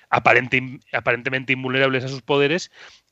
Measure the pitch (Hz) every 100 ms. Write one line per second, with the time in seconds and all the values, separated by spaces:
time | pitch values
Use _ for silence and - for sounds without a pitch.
0 | _ - 123 117 123 131 127 123 _ 127
1 | 117 120 123 131 127 131 131 131 135 131
2 | 131 135 - 143 143 175 - - - -
3 | _